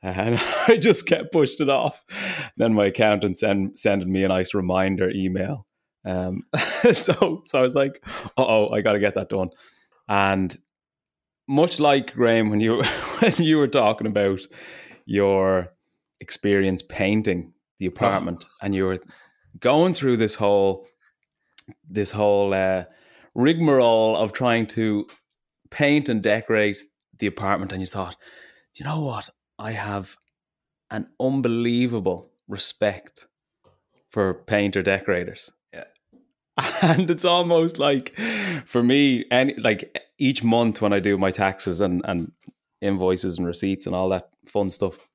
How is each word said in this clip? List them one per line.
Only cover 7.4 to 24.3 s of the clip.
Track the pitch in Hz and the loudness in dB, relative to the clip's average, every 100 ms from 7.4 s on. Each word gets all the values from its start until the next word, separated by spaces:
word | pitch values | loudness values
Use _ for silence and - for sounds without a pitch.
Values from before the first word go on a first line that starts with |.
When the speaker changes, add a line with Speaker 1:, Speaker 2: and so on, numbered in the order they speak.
| - | -4
Speaker 1:
so | 139 | 0
I | |
was | 127 139 | 0 2
like, | 139 135 - - - - | -2 -4 -14 -14 -10 -2
"Uh-oh, | 131 110 104 | 2 4 2
I | 107 | 0
gotta | 104 104 | 2 2
get | 101 101 | 2 0
that | 98 | -4
done." | 101 92 - - _ _ _ - | -2 -4 -6 -20 _ _ _ -2
And | 101 98 98 95 - _ _ _ _ _ _ _ _ - | 2 2 2 -2 -6 _ _ _ _ _ _ _ _ -2
much | 139 175 175 | 2 2 2
like, | 147 139 - | 4 4 0
Graham, | - 117 113 107 | 0 2 4 2
when | 107 | 2
you, | 110 117 | 0 0
<laughs> | 117 - - - | -2 -4 -8 0
when | 233 - | 0 2
you | 160 156 | 2 2
were | 139 | 4
talking | 139 107 110 110 | 4 2 2 -2
about | 104 101 95 - - - - - - - | 0 0 0 -6 -20 -20 -20 -20 -20 -4
your | 98 98 98 95 95 90 _ _ _ _ _ | 0 2 4 2 0 -2 _ _ _ _ _
experience | - - 104 98 98 92 | -10 -4 2 2 2 -2
painting | - - 98 107 107 90 85 _ _ _ | -6 -4 0 0 0 -4 -6 _ _ _
the | 92 | -8
apartment | - 101 98 85 87 - | -2 0 0 -4 -8 -12
Speaker 2:
Oh. | _ | _
Speaker 1:
and | 101 98 | -4 -2
you | 95 | 0
were | 92 - - _ _ _ - | -2 -8 -20 _ _ _ -4
going | 123 147 175 | 2 4 4
through | 160 139 120 | 2 0 2
this | 110 - | 0 0
whole, | 104 101 98 95 - _ _ _ _ _ _ - - - _ | 2 4 2 0 -8 _ _ _ _ _ _ -20 -20 -20 _
this | 95 98 | -6 -4
whole, | 107 104 101 101 | 0 2 2 2
uh, | 95 95 92 90 _ _ _ _ - | 2 0 0 -4 _ _ _ _ 0
rigmarole | 127 165 165 135 120 113 110 110 | 2 2 2 4 6 4 4 2
of | 107 | -2